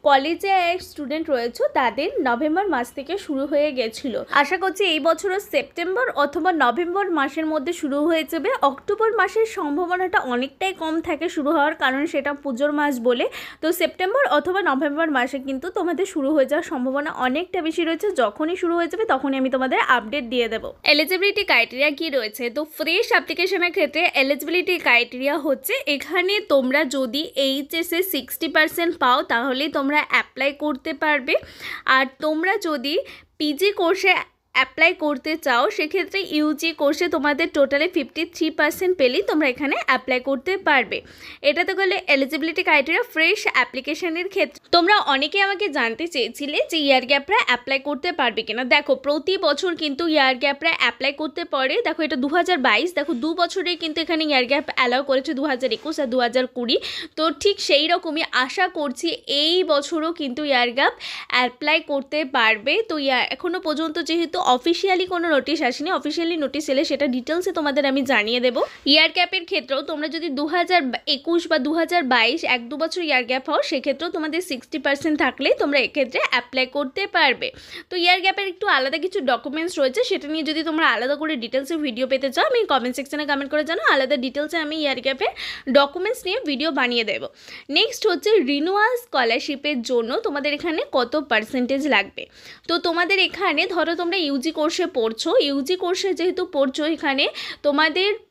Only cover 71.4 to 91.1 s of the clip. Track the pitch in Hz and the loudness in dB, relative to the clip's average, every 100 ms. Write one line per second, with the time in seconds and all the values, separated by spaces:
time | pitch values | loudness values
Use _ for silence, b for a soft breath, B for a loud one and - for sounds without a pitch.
71.4 | 339 311 269 320 330 349 262 247 226 320 | 2 0 2 0 2 0 4 4 4 2
72.4 | - 247 233 285 320 370 320 262 247 262 | -2 -2 -2 -4 -4 -2 0 0 0 -4
73.4 | 262 302 571 277 285 269 339 339 311 320 | 0 0 0 -2 -2 -2 -4 -4 -4 -4
74.4 | 359 254 - 311 277 285 320 302 285 247 | -4 -8 -6 -4 -2 0 0 2 0 0
75.4 | 285 554 339 277 226 294 254 370 - 247 | -2 0 2 2 0 -2 -2 0 0 0
76.4 | 247 262 254 285 277 392 403 359 294 226 | 0 -4 -2 -2 -4 -4 -2 2 4 2
77.4 | 123 B B B - 359 349 370 381 392 | -4 B B B -8 0 2 4 2 0
78.4 | 392 349 415 294 269 320 359 403 269 240 | -4 -2 2 2 2 -2 -4 -2 0 0
79.4 | 285 302 339 330 262 320 494 359 285 311 | -2 -4 -4 0 0 0 -2 -2 -2 -4
80.4 | 302 311 320 311 302 226 247 285 311 294 | -2 -2 -2 2 2 2 0 -2 -2 -4
81.4 | 220 254 277 330 294 226 254 269 269 262 | -2 -4 -2 -4 -4 -2 -2 0 0 0
82.4 | 587 480 415 269 240 254 262 294 294 277 | 2 2 2 2 0 -6 -6 -6 -2 -4
83.4 | 277 302 302 339 622 294 262 285 247 285 | -2 -2 -2 0 2 2 2 0 -2 -4
84.4 | 302 339 302 311 294 254 269 262 427 B | -4 -4 -4 -2 -2 -2 -4 -2 -4 B
85.4 | B B - 262 277 349 403 523 370 440 | B B 2 4 4 0 -4 -4 -4 -4
86.4 | 359 269 311 285 247 240 214 127 - B | -4 -2 -2 0 0 0 0 -4 -6 B
87.4 | B B B 311 440 - 427 339 415 427 | B B B 0 0 0 0 0 4 4
88.4 | 262 285 320 403 440 480 - 277 233 240 | 4 0 0 2 2 0 -2 0 2 0
89.4 | - 277 294 277 226 240 226 302 440 285 | -2 -4 -4 -4 0 -2 0 -2 -2 -2
90.4 | 285 285 330 320 571 277 240 | -2 -2 -2 -4 0 0 0